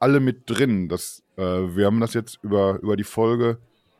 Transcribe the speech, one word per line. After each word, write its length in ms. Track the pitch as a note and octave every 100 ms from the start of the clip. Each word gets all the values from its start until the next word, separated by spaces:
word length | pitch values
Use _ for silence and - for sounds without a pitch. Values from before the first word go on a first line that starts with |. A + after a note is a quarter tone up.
alle 200 | B2+ C#3
mit 220 | C3 B2 -
drin. 420 | A#2 C3+ G#2 F2
Das, 340 | F2 - - _ -
äh, 60 |
wir 440 | F#2 F2+ F#2 F2 G2+
haben 140 | A2+
das 120 | A2+
jetzt 260 | A#2+ A2 -
über, 380 | G#2 G2+ G2 F#2+
über 140 | G#2 G2+
die 80 |
Folge 540 | G#2 - A2+ A#2+ A#2 A#2 _ _ _ _